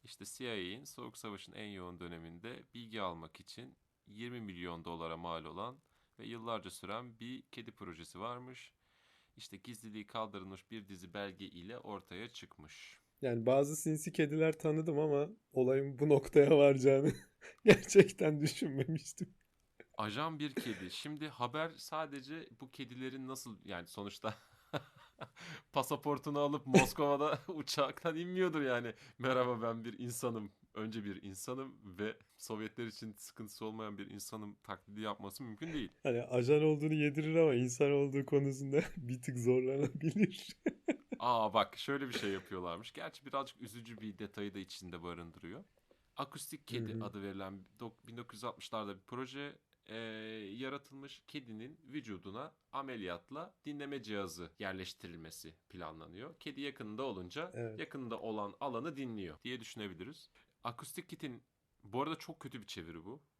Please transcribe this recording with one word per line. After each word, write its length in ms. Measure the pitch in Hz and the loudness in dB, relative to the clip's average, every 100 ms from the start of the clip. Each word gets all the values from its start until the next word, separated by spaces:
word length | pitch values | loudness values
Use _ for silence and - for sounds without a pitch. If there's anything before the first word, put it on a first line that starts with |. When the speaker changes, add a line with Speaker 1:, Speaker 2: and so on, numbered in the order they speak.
Speaker 1:
İşte 200 | - - | -18 -14
C 200 | 101 - | -14 -8
I 320 | 127 107 90 110 | -4 -4 -4 -6
A'nin 80 | |
Soğuk 340 | 139 - 120 - | -12 -14 -14 -12
Savaş'ın 340 | 110 101 - | -12 -12 -12
en 180 | - 107 | -12 -10
yoğun 300 | 98 90 87 | -10 -10 -10
döneminde 640 | 87 85 82 85 113 160 - | -10 -10 -12 -14 -12 -14 -16
bilgi 260 | 120 117 110 | -18 -10 -4
almak 400 | 95 85 80 - | -4 -4 -12 -16
için 360 | - - 131 - _ _ - | -18 -16 -16 -20 _ _ -20
yirmi 340 | 104 120 123 | -12 -10 -8
milyon 440 | 107 87 87 85 | -8 -6 -6 -6
dolara 320 | 82 82 82 82 | -8 -6 -4 -4
mal 280 | 85 82 | -4 -6
olan 340 | 78 85 113 135 _ _ _ - | -6 -8 -10 -10 _ _ _ -16
ve 80 | 110 | -12
yıllarca 440 | 117 113 110 90 | -10 -6 -6 -6
süren 500 | - 92 107 123 113 | -12 -8 -8 -8 -14
bir 220 | 117 127 | -12 -12
kedi 300 | - - 113 | -14 -16 -16
projesi 480 | - 95 80 82 - | -14 -12 -12 -14 -10
varmış. 520 | 110 123 127 127 - _ _ _ _ _ _ - | -8 -8 -12 -18 -20 _ _ _ _ _ _ -20
İşte 200 | - 98 | -16 -16
gizliliği 500 | - 110 110 107 104 | -14 -14 -12 -12 -8
kaldırılmış 640 | 117 110 98 95 92 _ | -6 -4 -6 -10 -14 _
bir 180 | 113 98 | -14 -12
dizi 260 | 95 90 | -14 -10
belge 320 | 98 101 92 95 | -6 -6 -8 -14
ile 320 | 87 90 120 | -12 -14 -12
ortaya 500 | - 101 - 90 120 | -10 -10 -10 -12 -12
çıkmış. 760 | - - - 76 - - - _ _ | -14 -18 -18 -20 -18 -20 -20 _ _
Speaker 2:
Yani 240 | 135 120 117 | -2 2 4
bazı 300 | 135 143 156 | 4 4 0
sinsi 360 | 156 156 170 | -2 -2 -2
kediler 460 | - 151 156 160 156 | 0 2 4 2 2
tanıdım 400 | 160 151 160 147 | 0 2 2 2
ama 300 | 156 143 151 220 _ | 4 2 0 -6 _
olayın 460 | 131 127 135 139 131 | 4 6 6 2 2
bu 100 | 147 | 8
noktaya 420 | 139 - 151 143 143 | 8 10 10 12 12
varacağını 540 | 143 135 131 135 151 - - _ | 12 10 8 8 6 2 -8 _
<laughs> 260 | - - | -20 6
gerçekten 760 | 214 - - 196 196 - 160 151 | 10 10 12 12 12 8 4 4
düşünmemiştim. 960 | 151 - 170 135 139 160 - - 180 - _ _ _ _ - - | 2 2 0 0 0 0 -4 -8 -10 -10 _ _ _ _ -14 -4
Speaker 1:
Ajan 400 | 107 107 160 156 | -2 0 -2 -2
bir 160 | 147 | -4
kedi. 360 | 123 123 98 90 | -2 -4 -4 -6
Şimdi 380 | - 147 151 151 | -8 -8 -6 -8
haber 420 | 127 120 147 165 156 | -4 -2 0 -4 -6
sadece 720 | - 156 156 139 131 160 - 117 | -8 -4 -4 -8 -10 -12 -12 -16
bu 100 | 131 | -16
kedilerin 580 | - 123 123 131 135 131 | -12 -10 -6 -6 -6 -8
nasıl, 280 | 135 123 101 | -8 -10 -12
yani 220 | 95 90 87 | -8 -8 -8
sonuçta 480 | - 101 - 110 107 - - _ | -8 -8 -4 -6 -6 -16 -20 _
<laughs> 20 | - - - - _ - - - 156 _ | -6 -6 -20 -20 _ -16 -14 -14 -14 _
pasaportunu 680 | 147 127 147 147 143 151 147 | 0 2 0 0 0 0 2
alıp 280 | 143 143 135 | 2 2 6
Moskova'da 720 | 131 131 - 143 139 151 147 - | 8 8 2 2 4 2 0 -4
<laughs> 40 | |
uçaktan 640 | 160 135 - 135 143 170 160 | -8 -2 2 2 2 -4 -2
inmiyordur 440 | 175 185 185 156 | -2 2 2 2
yani. 320 | 135 120 120 110 - - | 2 0 -2 -10 -18 -4
"Merhaba, 440 | 127 127 123 120 | 2 4 4 2
ben 220 | 117 117 | 0 -2
bir 140 | 113 110 | -6 -6
insanım. 540 | 120 120 123 113 101 _ _ | -6 -2 -2 -2 -6 _ _
Önce 300 | - 110 110 | -6 -4 -4
bir 180 | 101 95 | -6 -6
insanım 540 | 98 95 - 127 135 104 104 90 | -8 -10 -8 -8 -8 -12 -16 -4
ve 180 | 107 - _ _ | -4 -4 _ _
Sovyetler 480 | - 107 107 - 117 | -8 -6 -6 -6 -8
için 260 | 104 113 | -6 -12
sıkıntısı 520 | 104 - - 107 - 110 | -12 -18 -12 -14 -8 -8
olmayan 320 | 110 107 101 | -6 -8 -8
bir 120 | 101 | -10
insanım." 460 | 101 - 110 104 101 | -10 -10 -8 -10 -12
taklidi 380 | - 95 - 104 | -10 -10 -10 -6
yapması 420 | 107 101 98 - | -4 -4 -8 -10
mümkün 300 | 127 107 165 | -12 -8 -6
değil. 200 | 151 104 _ | -4 -6 _
Speaker 2:
Hani 200 | 139 120 | 0 0
ajan 400 | 120 127 123 151 | 2 2 6 6
olduğunu 320 | 156 151 151 | 6 4 2
yedirir 420 | 156 147 143 156 160 | 4 4 2 2 6
ama 180 | 160 | 8
insan 360 | 123 127 123 143 | 6 4 4 6
olduğu 340 | 143 143 139 135 | 6 4 2 4
konusunda 540 | 143 139 135 139 143 170 | 4 4 0 2 2 2
<laughs> 60 | - | -6
bir 260 | 120 123 | -4 -4
tık 160 | 123 123 | -2 2
zorlanabilir. 1080 | 120 127 127 135 143 139 156 208 208 - - - - - - | 6 6 4 2 0 2 0 4 4 2 -12 -4 -4 -2 -2
<laughs> 320 | - - - | -2 -4 -4
Speaker 1:
Aa, 360 | 123 120 107 | 2 4 6
bak, 240 | 107 98 - | 6 4 0
şöyle 300 | - 139 135 | -2 0 0
bir 100 | 110 | -2
şey 120 | 104 | 0
yapıyorlarmış. 640 | 95 - 95 90 85 113 | -2 -4 -6 -4 -6 -8
Gerçi 340 | - 165 - 139 | -10 -12 -10 -4
birazcık 340 | 139 135 - | -4 -4 -10
üzücü 380 | 117 117 117 110 | -14 -12 -14 -10
bir 180 | 107 95 | -10 -8
detayı 360 | 104 - 101 | -10 -6 -6
da 40 | 98 | -6
içinde 440 | 95 - 92 85 | -10 -10 -10 -8
barındırıyor. 600 | 87 85 85 80 85 113 202 _ _ _ _ - | -8 -8 -10 -12 -12 -12 -16 _ _ _ _ -8
Akustik 520 | 143 143 - 156 - | -8 -8 -12 -14 -8
Kedi 260 | 120 110 | -6 -4
Speaker 2:
Hı 40 | 110 | -6
hı. 60 | |
Speaker 1:
adı 180 | 104 101 | -6 -6
verilen 380 | 98 95 95 98 92 _ | -8 -8 -8 -10 -18 _
dok-, 260 | 117 - - | -14 -14 -18
bin 100 | 117 | -14
dokuz 200 | 117 110 | -14 -8
yüz 80 | |
altmışlarda 500 | 117 - - 113 104 | -8 -8 -8 -6 -6
bir 60 | 95 - | -8 -10
proje, 520 | 123 127 135 143 - _ _ - | -8 -8 -8 -10 -12 _ _ -12
e, 100 | 110 113 110 110 110 101 110 | -10 -8 -8 -10 -10 -10 -8
yaratılmış 640 | 135 139 - 135 135 - - | -6 -8 -12 -18 -18 -18 -12
kedinin 500 | 151 120 107 120 165 | -12 -10 -12 -12 -14
vücuduna 680 | 151 147 113 95 98 104 156 _ _ | -10 -10 -8 -10 -8 -10 -10 _ _
ameliyatla 840 | 135 139 120 92 87 _ 139 180 _ 147 | -8 -6 -6 -4 -6 _ -12 -12 _ -12
dinleme 360 | 147 139 139 | -8 -6 -8
cihazı 480 | 107 104 95 82 82 _ | -4 -4 -4 -8 -12 _
yerleştirilmesi 960 | 101 92 92 - 90 85 80 - 80 80 _ | -6 -4 -8 -10 -14 -12 -14 -14 -18 -20 _
planlanıyor. 680 | 92 80 80 80 87 143 165 | -12 -10 -12 -16 -14 -16 -12
Kedi 200 | 156 135 | -12 -8
yakında 420 | 143 135 110 107 | -8 -8 -10 -6
olunca 480 | 135 98 90 139 180 | -4 -4 -8 -8 -8
Speaker 2:
Evet. 240 | 123 117 110 | -6 -6 -6
Speaker 1:
yakında 420 | 160 143 120 113 | -8 -8 -6 -6
olan 340 | 113 107 101 107 | -4 -2 -4 -4
alanı 360 | 139 127 156 139 | -4 -4 -6 -6
dinliyor 400 | 131 110 90 73 | -6 -6 -6 -8
diye 160 | 123 127 | -8 -8
düşünebiliriz. 680 | 110 - 104 82 98 156 - _ _ _ | -10 -8 -8 -8 -12 -14 -20 _ _ _
Akustik 440 | 120 117 147 - - | -8 -8 -12 -12 -12
Kit'in, 340 | 208 147 120 _ _ _ _ | -10 -10 -10 _ _ _ _
bu 180 | 104 117 | -6 -2
arada 140 | 147 160 | -2 -4
çok 240 | - 156 | -10 -12
kötü 200 | - 123 | -12 -12
bir 60 | 101 | -10
çeviri 380 | - 82 82 | -10 -10 -12
bu. 180 | 87 143 _ | -12 -16 _